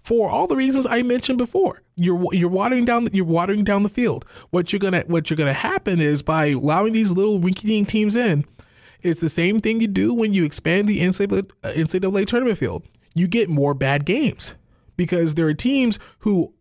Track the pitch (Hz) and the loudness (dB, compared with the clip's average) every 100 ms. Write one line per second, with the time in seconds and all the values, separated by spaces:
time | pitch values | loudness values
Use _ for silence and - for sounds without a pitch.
0 | - 233 208 - 359 269 262 269 262 240 | 0 0 0 0 0 0 0 0 0 0
1 | 247 247 - 254 240 - 190 - _ - | 0 -2 0 -2 -2 0 -2 -2 _ -2
2 | 175 175 175 190 175 185 214 254 240 233 | 0 0 0 0 0 0 0 0 2 0
3 | 233 190 175 165 180 208 202 202 202 226 | 0 -2 0 0 0 0 0 2 0 0
4 | 240 139 - - - 175 175 202 190 180 | -2 -2 -8 -20 -4 -2 0 0 0 0
5 | - 170 160 156 185 - - 359 - 175 | 0 -2 -2 -2 0 0 -2 -2 0 0
6 | 151 147 - 160 151 139 143 160 208 220 | 2 0 0 0 2 0 2 2 2 2
7 | 214 180 208 202 175 185 208 214 202 214 | 2 2 2 2 0 -2 -2 0 0 0
8 | 214 220 240 147 147 _ - - - _ | 2 2 2 0 -2 _ -20 -20 -20 _
9 | 180 160 165 - 170 214 214 220 226 190 | -4 -2 0 0 2 0 0 0 0 0
10 | 208 240 220 196 156 - - 175 208 208 | 0 0 0 0 0 -2 0 0 2 0
11 | 180 185 196 196 196 - - 147 160 185 | 0 0 0 -2 -4 -8 -6 -2 0 0
12 | 190 196 190 240 254 202 120 87 - - | 0 0 0 0 0 -2 -4 -6 -12 -20
13 | _ - 180 226 196 147 139 139 135 143 | _ -2 0 0 0 2 0 0 0 0
14 | 143 220 269 - - - _ _ _ - | 0 0 0 -2 -8 -8 _ _ _ -6
15 | 175 175 165 151 160 151 240 277 247 214 | -2 0 0 0 0 0 0 2 2 0
16 | - _ - 196 143 _ | -6 _ -2 0 -2 _